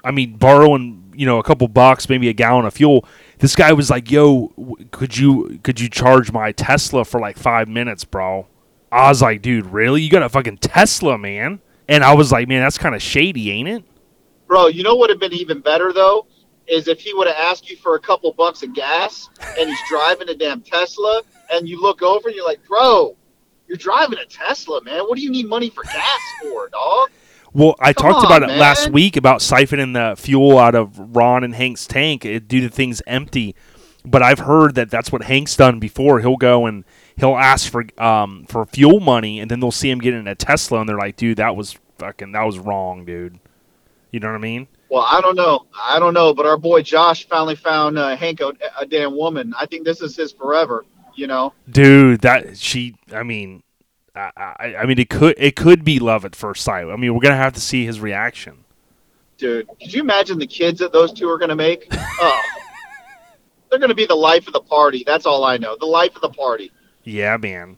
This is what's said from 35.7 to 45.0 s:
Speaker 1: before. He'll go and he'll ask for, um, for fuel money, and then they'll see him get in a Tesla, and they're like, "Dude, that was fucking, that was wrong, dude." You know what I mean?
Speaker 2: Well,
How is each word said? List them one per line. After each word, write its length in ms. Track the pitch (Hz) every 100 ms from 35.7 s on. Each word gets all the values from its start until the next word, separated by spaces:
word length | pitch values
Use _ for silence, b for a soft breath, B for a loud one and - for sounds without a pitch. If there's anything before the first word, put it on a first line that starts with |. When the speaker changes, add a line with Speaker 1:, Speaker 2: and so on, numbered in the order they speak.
| 117
Speaker 1:
before. 420 | 107 - 135 131
He'll 160 | 120 127
go 280 | 123 123 117
and 200 | 104 - b b -
he'll 180 | 131 127
ask 340 | 131 135 -
for, 160 | 120 110 -
um, 440 | 113 110 101 95 -
for 180 | 117 110
fuel 360 | - 143 202
money, 400 | 170 123 107 107
and 100 | 110
then 80 | 120
they'll 120 | 123
see 180 | - 139
him 100 | 127
get 140 | 120
in 120 | 117 101
a 80 | 98
Tesla, 440 | - 151 - 117
and 80 | 107
they're 100 | 104
like, 200 | 101 -
"Dude, 200 | 117 107
that 200 | 110 98
was 200 | 101 - _ _
fucking, 340 | 95 - 98
that 120 | 107
was 160 | 110 95
wrong, 440 | 101 98 92 92
dude." 360 | 87 87 87 87 _ _ _ _ _ _ _
You 100 | 117
know 80 | 110
what 60 | 110
I 40 |
mean? 280 | 110 117 131 _ _
Speaker 2:
Well, 160 | 131